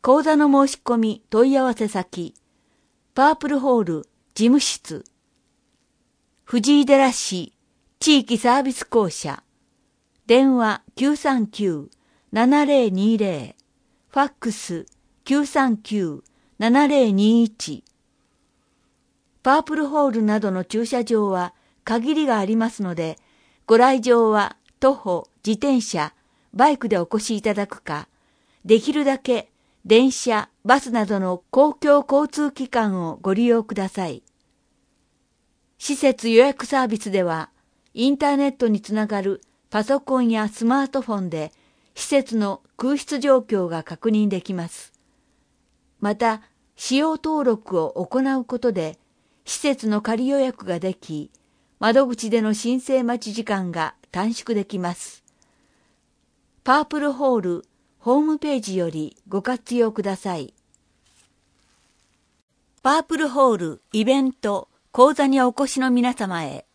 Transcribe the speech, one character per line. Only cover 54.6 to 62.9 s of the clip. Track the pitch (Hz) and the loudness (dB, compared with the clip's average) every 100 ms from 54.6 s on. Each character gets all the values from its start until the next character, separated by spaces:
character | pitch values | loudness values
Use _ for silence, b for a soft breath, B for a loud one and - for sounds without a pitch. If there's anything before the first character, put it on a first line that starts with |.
| 196 | -4
き | 202 | -6
ま | 175 175 | -6 -8
す。 | - - _ _ _ _ _ _ _ _ _ _ _ _ _ _ | -14 -20 _ _ _ _ _ _ _ _ _ _ _ _ _ _
パ | - 269 | 0 0
ー | 294 | 2
プ | 302 | -2
ル | 294 | -4
ホ | 254 277 240 | 0 0 0
ー | |
ル | 180 175 - _ _ _ | -2 -6 -10 _ _ _
ホ | 233 269 | 0 2
ー | |
ム | 302 302 | 2 -2
ペ | 302 269 | -2 -4
ー | |
ジ | 214 185 | -4 -4
よ | 170 | -4
り | 156 156 _ _ | -6 -10 _ _
ご | 190 | -6
活 | 196 254 - 240 | -4 -6 -4 0
用 | 226 | 0
く | 220 | 0
だ | 196 190 | -6 -6
さ | 202 175 | -8 -8
い。 | 131 _ _ _ _ _ _ _ _ _ _ _ _ _ _ _ _ _ _ _ _ _ _ _ | -10 _ _ _ _ _ _ _ _ _ _ _ _ _ _ _ _ _ _ _ _ _ _ _
パ | 262 | 0